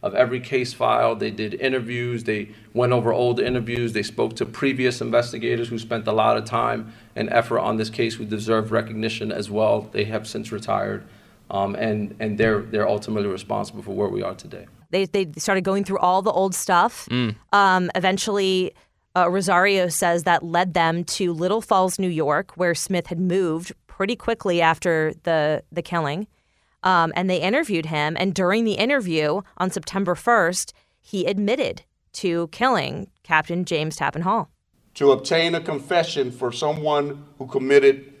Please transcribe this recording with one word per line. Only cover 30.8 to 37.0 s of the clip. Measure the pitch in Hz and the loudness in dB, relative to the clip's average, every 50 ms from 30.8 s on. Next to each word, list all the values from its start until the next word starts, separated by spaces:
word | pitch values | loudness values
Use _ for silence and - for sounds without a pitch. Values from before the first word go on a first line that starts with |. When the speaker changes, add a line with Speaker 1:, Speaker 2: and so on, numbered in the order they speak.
| _ _ _ _ | _ _ _ _
Speaker 2:
he | _ - - 196 175 | _ -8 -4 -2 0
admitted | 170 202 190 208 196 233 - 240 - - - - _ _ _ _ _ _ | 0 0 0 0 0 0 0 0 -2 -4 -8 -14 _ _ _ _ _ _
to | - - 185 170 170 170 160 | -4 -2 0 0 0 -2 -4
killing | - - 233 262 254 185 139 135 131 165 190 - _ _ _ | -2 0 2 2 4 2 0 -2 -6 -8 -10 -12 _ _ _
Captain | - 165 156 156 - 170 175 180 | 2 2 2 2 2 -2 -4 -2
James | - 175 151 151 160 156 | 0 0 -2 -2 -2 -4
Tappan | - 156 139 - 151 170 | -2 -4 -4 -2 -2 -2
Hall. | 185 208 226 170 - _ _ _ _ _ _ _ _ _ | 0 0 -2 -2 -6 _ _ _ _ _ _ _ _ _
Speaker 4:
To | - 143 143 | 2 4 6
obtain | 135 135 139 - 175 165 165 170 170 | 6 4 2 0 0 2 2 2 0
a | 165 | -2
confession | 160 - 160 139 139 - 180 175 160 170 - 147 135 123 | -2 -4 -6 -6 -4 0 2 2 2 0 0 -2 -2 -4
for | 123 - 131 123 | -4 -4 -4 -4
someone | - - 160 147 151 156 151 151 147 147 | -4 -2 -2 -2 -2 -2 0 0 0 0